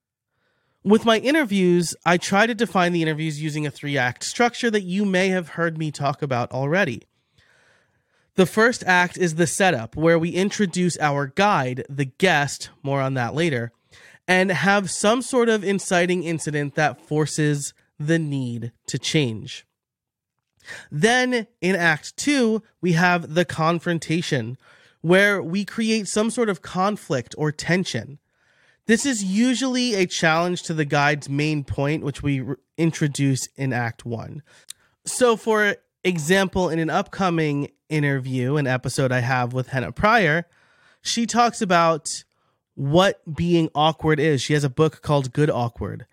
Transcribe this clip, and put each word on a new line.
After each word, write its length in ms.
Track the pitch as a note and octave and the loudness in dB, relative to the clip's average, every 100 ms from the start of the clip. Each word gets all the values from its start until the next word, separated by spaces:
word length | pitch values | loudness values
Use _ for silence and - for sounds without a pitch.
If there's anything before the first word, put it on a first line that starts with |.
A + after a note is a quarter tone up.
| _ _ _ _ _ _ _ _ | _ _ _ _ _ _ _ _
With 220 | G3 G#3+ | 2 4
my 140 | A3 A3 | 4 2
interviews, 760 | B3 D#4+ A#3+ G3 F3+ F3 E3 - D#3+ | 4 2 2 2 4 4 0 -2 0
I 100 | F3 | 0
try 300 | - G3 A3+ | 2 2 2
to 80 | |
define 400 | A3+ A3+ G3 F3 | 0 -2 0 2
the 80 | F3 | 2
interviews 400 | D#3+ D3+ D#3+ D3 | 0 -2 -4 -4
using 240 | D#3 D3+ D3 | -6 -4 -6
a 40 | |
three-act 540 | - C#3+ C#3 B2 - | -6 -4 -2 -2 -4
structure 460 | - - A#3+ - A#3 | -6 0 0 0 -2
that 100 | G#3 | -2
you 240 | F3+ F#3 | -2 -2
may 240 | G#3 F#3 F#3+ | 0 2 2
have 220 | F#3 D#3+ | 0 -4
heard 260 | - E3+ D#3+ | -4 -4 -2
me 140 | D#3 | -6
talk 320 | - C#3+ - | -2 -4 -2
about 280 | C#3+ B2 A#2+ | -2 -2 -4
already. 500 | B2+ C#3 F3 F3 G#2+ - _ _ _ _ _ _ _ _ _ _ _ _ - | -4 -2 0 -2 -4 -12 _ _ _ _ _ _ _ _ _ _ _ _ 2
The 100 | F#3 | 2
first 360 | A3 A#3 A#3 F#3 | 4 2 2 2
act 320 | F3+ F3+ - | 2 2 0
is 160 | F3 | -2
the 120 | D#3 E3+ | 0 0
setup, 480 | - F#3+ C3 A2+ | 2 2 2 -4
where 240 | C#3+ E3 E3+ | 0 4 4
we 120 | E3+ | 2
introduce 680 | F3 G3+ - G3 F3+ F3+ - | 0 0 0 -2 0 -2 0
our 280 | D3+ C#3+ C#3 | 0 0 -2
guide, 580 | - G#3 F3 B2+ B2+ - | 0 2 2 0 -4 -8
the 160 | C#3 C3+ | -6 -6
guest, 640 | - F#3 D3+ C#3+ - - _ | 0 2 2 0 -6 -14 _
more 200 | C#3 C#3 | -4 -2
on 100 | C3+ | 0
that 220 | C3 A#2 | -2 -2
later, 380 | C3+ E3+ B2 A#2 _ _ - - - - | -2 -2 -2 -6 _ _ -20 -20 -10 0
and 240 | F#3 F#3+ | 2 2
have 400 | D#3 F3+ G3+ F#3+ | 0 2 2 0
some 300 | - G#3 B3 | -2 0 0
sort 300 | A#3 B3+ A#3 | 0 0 2
of 120 | G#3+ | 2
inciting 600 | F#3 G3 - F3 F3+ F3+ | 0 -2 0 0 2 0
incident 540 | D#3+ D#3+ D#3+ D3 C#3+ D#3+ | -2 -4 -4 -4 -4 0
that 300 | D3+ - - | -2 -2 -4
forces 680 | D3+ D3+ - D3 D3 C#3+ - _ - | -2 -2 0 0 0 -4 -14 _ -8
the 200 | D3+ E3 | -2 0
need 540 | D3+ C#3 B2 A#2 A#2 - - | 0 -4 -4 -6 -10 -12 -8
to 120 | C3+ | -6
change. 680 | - D#3+ B2+ G#2+ - - - _ _ _ _ _ _ _ _ _ - - - | -2 0 0 -4 -12 -16 -20 _ _ _ _ _ _ _ _ _ -20 -20 -10
Then, 560 | D3 G#3+ B3+ B3+ A#3+ G#3 - | 0 2 4 2 0 -4 -4
in 160 | F3 F#3+ | -2 2
Act 400 | E3+ - - - | 2 0 -4 -6
Two, 460 | - C#4+ A3+ A3 - _ | 0 2 2 0 -6 _
we 120 | F3+ | 0
have 420 | E3 F3+ F3 D#3 | 4 4 2 0
the 100 | D#3+ | -2
confrontation, 1120 | E3+ - D#3+ E3+ F3 E3+ - E3 - C3+ A2+ B2 _ _ _ _ | -2 0 0 0 -2 -4 -2 -4 -2 -4 -4 -10 _ _ _ _
where 400 | D#3+ F#3 G3+ G3 | 2 4 4 2
we 240 | D3+ F#3+ G3 | -2 -4 -6
create 420 | - A3 A3 F#3+ | -4 0 0 -2
some 220 | G#3+ A3+ | -2 -2
sort 180 | A#3 A3+ | 0 -2
of 140 | F3+ | -2
conflict 720 | - F3+ G3 G#3 - C3+ - - | -6 -2 -2 -2 -4 -4 -4 -6
or 160 | D3+ | -4
tension. 680 | - - F3+ E3+ A#2 G2+ C#3 _ _ _ _ _ _ - | -4 0 0 0 -6 -8 -16 _ _ _ _ _ _ 0
This 200 | A3+ C#4 | 0 0
is 160 | A3+ | -2
usually 720 | F#3+ G3+ B3 A3+ C4 B3 B3 | -2 0 2 2 -2 -2 0
a 120 | G3 F#3 | 0 -2
challenge 580 | - E3 D#3+ F3 F3+ | 0 0 2 0 -2
to 100 | - | -4
the 120 | D#3+ D3 | -4 -2
guide's 420 | D3 C#3+ D3 C#3 | 2 2 0 -4
main 340 | C#3 D3+ D3+ | -2 -2 -2
point, 400 | C3+ - C#3 D3+ | -4 -4 -2 -2
which 220 | C#3+ - | -4 -6
we 160 | C#3+ C3+ | -4 -4
re-, 160 | C3 C#3 _ - | -4 -10 _ -2
introduce 680 | E3 - D3+ C3+ C#3 C3 - | -2 0 -2 0 0 0 -4
in 180 | - C3+ | -6 -4
Act 320 | A#2+ A#2 - | -2 -4 -6
One. 380 | A#2+ A2+ - D3 - - - - _ _ | -10 -10 -10 -14 -16 -20 -20 -20 _ _
So, 320 | - - B3 A3 | -8 2 2 2
for 400 | A3+ G#3+ G#3 G3 _ _ | 2 2 2 0 _ _
example, 680 | F#3 F3 D3 F#3+ F#3+ F#3+ F3+ | -4 -2 2 2 2 0 0
in 100 | E3 | 0
an 100 | D#3+ | 0
upcoming 800 | E3+ G3 - F#3+ E3 D#3 C#3+ C#3+ _ - | -2 -4 -2 0 0 0 -2 -6 _ -4
interview, 680 | D#3 D3 C3+ C3 B2+ B2 D3+ | -2 0 0 -2 -2 0 0
an 100 | C3+ | 0
episode 460 | B2+ B2 - C3 | -2 -2 -2 0
I 80 | B2+ | 2
have 320 | A#2+ C3 A#2+ | 0 0 -2
with 160 | B2+ B2+ | -4 -4
Henna 240 | C3+ F#2 | -4 -6
Pryor, 540 | - G#3+ A#3 E3 D#3+ - _ _ _ _ _ | 0 2 4 2 0 -4 _ _ _ _ _
she 220 | - - | -6 -4
talks 380 | A3+ A3+ A#3 - | -2 2 2 2
about 600 | F#3+ F3 E3 D#3 - - - _ _ _ _ - | 2 4 4 2 -4 -12 -14 _ _ _ _ -8
what 400 | C#3 E3 G3 F#3+ E3 D3 | 0 4 4 2 -8 -4
being 320 | E3+ E3+ D#3+ | 2 2 2
awkward 440 | D3 D#3 D#3 D#3 D3+ | 2 0 2 0 2
is. 220 | D#3 C3+ | 2 0
She 140 | - | 0
has 100 | D3+ | 0
a 60 | C#3+ | 0
book 320 | B2 D#3 - | 2 0 0
called 320 | - C#3+ B2+ | -2 0 0
Good 160 | C#3+ D3 | 0 0
Awkward. 560 | A#2 A#2+ - G2 A2 - | 0 -2 -4 -10 -10 -14